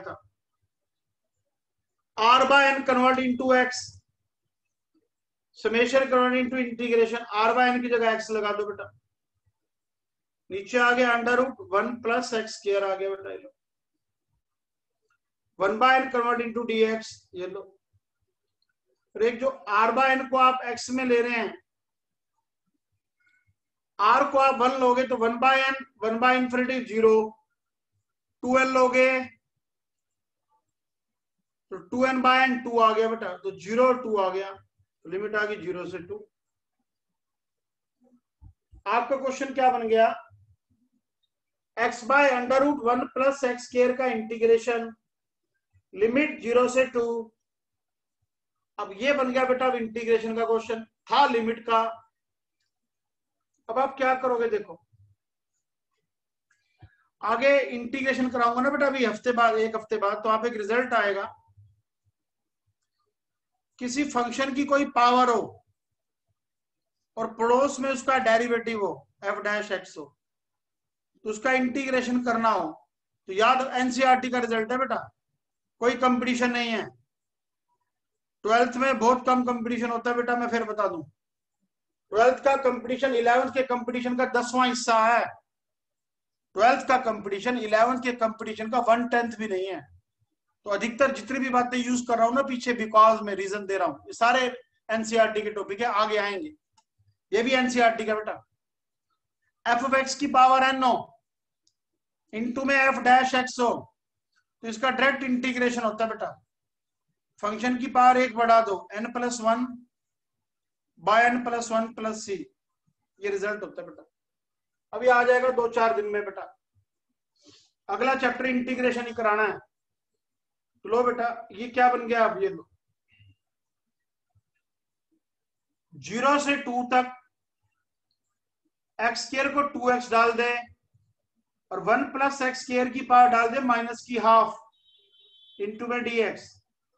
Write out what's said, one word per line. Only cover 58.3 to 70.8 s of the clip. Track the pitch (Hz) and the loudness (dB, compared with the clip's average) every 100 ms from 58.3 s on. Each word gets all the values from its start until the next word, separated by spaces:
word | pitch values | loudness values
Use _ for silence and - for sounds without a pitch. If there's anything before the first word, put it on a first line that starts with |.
कराऊंगा | 247 233 240 | 0 0 2
ना | 269 | -2
बेटा | 285 285 | 0 0
अभी | 269 | 0
हफ्ते | 226 208 247 | -2 -2 -2
बाद, | 233 233 220 | 2 2 2
एक | 220 220 | -2 -4
हफ्ते | - 220 | -6 -2
बाद, | 196 214 | -2 -2
तो | 220 | 0
आप | 220 233 | 0 -2
एक | |
result | 226 202 233 254 | -6 -2 -2 0
आएगा, | 233 202 196 196 - _ _ _ _ _ _ _ _ _ _ _ _ _ _ _ _ _ _ _ _ _ _ _ _ | 0 0 -2 -6 -14 _ _ _ _ _ _ _ _ _ _ _ _ _ _ _ _ _ _ _ _ _ _ _ _
किसी | 247 254 | -6 -4
function | 294 247 240 240 269 | -2 -2 -2 -2 -4
की | 254 | -2
कोई | 285 277 277 | 0 2 2
power | 240 240 247 254 | 2 4 6 4
हो | 220 - - _ _ _ _ _ _ _ _ _ _ _ _ _ _ _ - | 2 -2 -12 _ _ _ _ _ _ _ _ _ _ _ _ _ _ _ -8
और | 220 | -8
पड़ोस | 220 233 247 277 - | -2 2 4 2 0
में | 269 | -4
उसका | 262 - 262 | -2 0 2
derivative | 226 226 240 233 226 220 | 4 2 2 -2 -2 -4
हो, | 190 143 - _ | -4 -6 -14 _
f | 202 202 | -8 -4
dash | 202 208 202 | -4 -4 -4
x | 185 180 165 | -8 -8 -16
हो, | 139 _ _ _ _ _ _ _ | -20 _ _ _ _ _ _ _